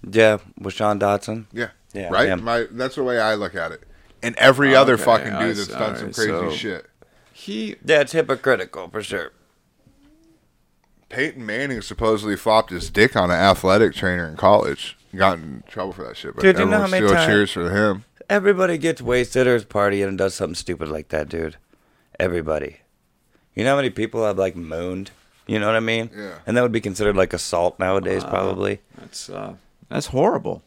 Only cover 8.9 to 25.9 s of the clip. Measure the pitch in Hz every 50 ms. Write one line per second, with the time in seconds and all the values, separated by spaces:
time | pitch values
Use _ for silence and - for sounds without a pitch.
8.9 | 92 107 101 - 95 95 82 65 _ _ _ _ _ _ _ _ _ _ _ _
9.9 | _ _ _ 285 302 _ _ _ _ _ _ _ _ _ _ _ _ _ _ _
10.9 | _ _ _ _ - 123 135 156 - 135 117 107 104 117 139 143 131 113 101 -
11.9 | 104 - 117 110 110 104 104 107 101 92 - 113 107 110 110 - 90 87 87 82
12.9 | - 101 107 131 - 110 92 90 87 85 92 98 92 - - 92 95 107 113 92
13.9 | - - - 92 90 87 87 80 78 - - 95 104 104 - - 71 - - -
14.9 | - _ _ _ - 92 95 95 92 85 80 78 67 58 - - - - 92 95
15.9 | 90 - - 58 - - - - - - - 190 185 - - 196 196 - 202 190
16.9 | 185 185 - 101 98 170 160 160 107 104 104 95 - - 87 85 92 101 107 107
17.9 | 98 98 110 _ _ _ - _ 202 208 185 202 202 180 190 180 170 156 139 165
18.9 | 160 - 127 117 123 123 123 117 - 131 127 123 123 117 101 _ - 104 101 101
19.9 | 101 101 98 98 98 92 95 98 - - 101 80 82 - - - 90 78 80 76
20.9 | 76 78 78 _ - 78 76 73 - 82 80 80 78 - _ _ _ _ _ _
21.9 | _ _ _ _ _ - - 92 87 87 80 76 78 76 71 73 73 _ _ _
22.9 | _ _ _ _ _ _ _ _ _ _ _ _ _ - 107 127 139 143 135 127
23.9 | 95 - 110 110 - 117 113 107 101 92 95 95 87 90 85 80 80 82 87 90
24.9 | 92 92 98 - - _ _ _ _ _ _ - 107 107 104 104 113 110 113 113